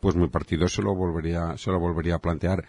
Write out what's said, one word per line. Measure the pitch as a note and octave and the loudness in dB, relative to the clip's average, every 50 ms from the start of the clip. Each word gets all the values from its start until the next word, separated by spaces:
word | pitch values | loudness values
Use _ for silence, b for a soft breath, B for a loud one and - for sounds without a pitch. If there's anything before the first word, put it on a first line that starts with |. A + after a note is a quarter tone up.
pues | - G2 E2+ | 0 2 4
mi | F2 F2 D2+ | 4 4 2
partido | - E2+ - - F2+ D#2 E2+ | 2 -2 -2 -2 0 2 2
se | F#2 - - | 0 0 0
lo | G2+ G2+ G2 | -2 -2 0
volvería, | F#2 F#2 F2 D#2+ E2 D#2 E2 E2+ E2+ E2+ E2 D#2+ - | 0 -2 -2 -2 -2 -2 -2 -2 -2 -2 -4 -4 -6
se | - - | -4 -2
lo | F#2 F2+ | 0 0
volvería | E2+ E2+ E2 E2 D#2+ F2 E2+ | 0 0 0 0 0 0 0
a | E2 | 0
plantear. | - F2 E2+ D2 - F2 F#2+ F#2 - | 0 -2 -2 0 0 0 0 0 -4